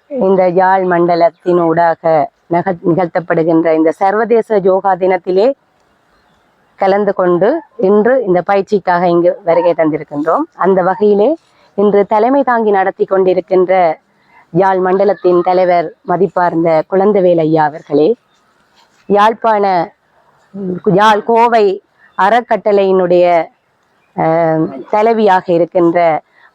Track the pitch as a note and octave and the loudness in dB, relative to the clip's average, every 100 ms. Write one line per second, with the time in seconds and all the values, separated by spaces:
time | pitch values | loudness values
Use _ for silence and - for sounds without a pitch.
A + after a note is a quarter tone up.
0 | - C4+ F#3+ F#3+ F#3 F3+ F#3 F#3+ F#3 F3 | -10 -4 0 0 0 2 0 0 0 0
1 | F3 E3+ E3+ - - F3 E3+ D#3+ E3+ D#3+ | 0 0 0 -2 -2 0 0 0 0 -2
2 | E3 D#3+ C#3 _ - F3 F3+ F3 F3+ D#3+ | 0 0 -2 _ -6 -4 -4 -4 -2 -2
3 | F3 F#3 E3+ E3+ E3 D#3+ E3+ D#3+ D#3+ D#3 | -2 -4 -4 -2 0 0 0 0 0 0
4 | G3 G#3 A3 A3+ - G#3+ F#3 F#3 F#3+ F#3 | -2 0 0 -2 0 -2 0 0 0 -2
5 | F#3 F#3 F#3+ F#3 A#3 C#4 _ _ _ _ | -2 -2 -2 -2 -2 -4 _ _ _ _
6 | _ _ _ _ _ _ _ - G3 G3 | _ _ _ _ _ _ _ -4 -2 0
7 | G3+ F#3 F3+ F3 G3+ D#4+ - - F#3+ G#3 | -2 -2 0 0 0 -2 -8 -4 0 2
8 | G#3+ C4 G#3 F3+ F3 G3+ F#3+ G3+ F#3 F3 | 2 0 0 -2 0 -2 -2 -4 -2 -2
9 | F3+ F3 E3+ F#3 F3 E3+ F3 E3 D#3+ D3+ | 0 2 0 -2 -2 0 0 0 0 -2
10 | D3+ D3 D#3+ G#3 D#4+ - F3 F#3+ F3+ F#3+ | -8 -8 -2 -2 -4 -4 -2 0 0 0
11 | G#3 G3+ A3+ E4 _ _ _ - G#3 G3+ | 0 2 0 -2 _ _ _ -2 0 0
12 | G3 G#3+ A#3 C#4+ B3+ A#3 G#3+ G3 F#3+ - | 0 0 0 0 0 -2 0 0 -2 -4
13 | G3+ F#3+ F#3 F#3 - F#3 F3+ F#3+ E3+ D#3 | -2 0 0 -2 -2 0 0 0 0 -2
14 | _ _ _ _ _ E3 F#3+ F#3+ F#3 F#3+ | _ _ _ _ _ 0 0 0 0 0
15 | G3+ F#3 F#3 F3 F3+ F#3 F3+ F3 E3 - | 0 0 0 0 0 0 2 0 -2 -8
16 | - F3 F#3 F#3 F3 E3 E3+ D#3+ - F#3+ | -6 -2 -2 -2 -2 0 0 0 0 0
17 | G3 G#3 F3+ E3+ D#3 D#3+ D3+ D#3+ - D3 | 0 2 2 2 0 0 -2 -4 -4 0
18 | D#3 B3 _ _ _ _ _ _ _ _ | 0 -2 _ _ _ _ _ _ _ _
19 | - G3 G#3+ A3+ A#3 G#3+ G3+ F3+ E3 _ | -2 0 0 0 -2 0 0 -2 -4 _
20 | _ _ _ _ _ G3 F#3+ F3+ G#3+ F3+ | _ _ _ _ _ -12 -10 -6 -2 2
21 | G#3+ G#3 G#3 A#3 A#3+ A#3 G3+ G3 _ _ | 2 0 0 0 2 2 0 -2 _ _
22 | _ - F#3+ A#3 A#3 G#3+ G#3+ G3+ F#3+ F#3 | _ -2 0 0 0 -4 0 0 2 0
23 | F3+ F3+ F3 E3+ D#3+ _ _ _ _ _ | 2 2 2 0 -2 _ _ _ _ _
24 | _ F#3+ D#3+ D#3+ E3 D#3+ F3 C4+ - G#3+ | _ -4 -2 0 0 0 -2 -6 -4 0
25 | A3 A3+ G#3 F#3 F3+ E3+ E3+ F#3 E3+ E3+ | 0 2 2 2 0 -2 0 0 0 2
26 | E3+ D3+ - _ _ | 0 -2 -8 _ _